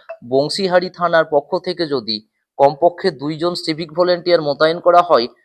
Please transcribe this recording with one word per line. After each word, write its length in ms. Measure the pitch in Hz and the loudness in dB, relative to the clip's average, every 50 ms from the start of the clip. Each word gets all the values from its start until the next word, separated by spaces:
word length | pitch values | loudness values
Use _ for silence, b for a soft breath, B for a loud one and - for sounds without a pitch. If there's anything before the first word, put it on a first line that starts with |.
| B B - - - 120 | B B -20 -18 -8 -2
বংশীহারি 600 | 127 135 143 147 - - 196 185 175 185 180 180 | 0 0 0 0 -2 -4 -2 0 2 0 0 0
থানার 360 | - - 175 170 170 165 156 | -6 -4 -4 0 2 0 0
পক্ষ 340 | 156 151 143 - - 190 175 | 2 0 -2 0 0 -6 -4
থেকে 280 | - 180 175 - 170 | -4 -6 -6 -4 -4
যদি 400 | 151 143 127 110 101 110 107 - _ _ _ _ _ _ | -4 -4 -6 -4 -6 -10 -10 -10 _ _ _ _ _ _
কমপক্ষে 540 | - 139 143 147 147 - - - - - 190 | 2 2 2 2 2 0 0 0 0 -4 -4
দুইজন 440 | 156 123 135 147 160 151 165 175 180 | -4 -4 -8 -8 -6 -4 -4 -4 -4
সিভিক 380 | 170 - 170 160 147 175 165 156 | -6 -6 -6 -6 -6 -8 -8 -2
ভলেন্টিয়ার 480 | 170 180 180 180 175 170 175 175 165 | -2 0 0 0 -2 0 0 0 2
মোতায়েন 380 | 156 147 139 139 156 160 165 175 | 2 -2 0 0 0 0 0 0
করা 220 | - 175 175 175 | 0 4 4 4
হয়, 260 | 175 170 156 123 117 117 - _ | 4 4 2 2 2 -2 -8 _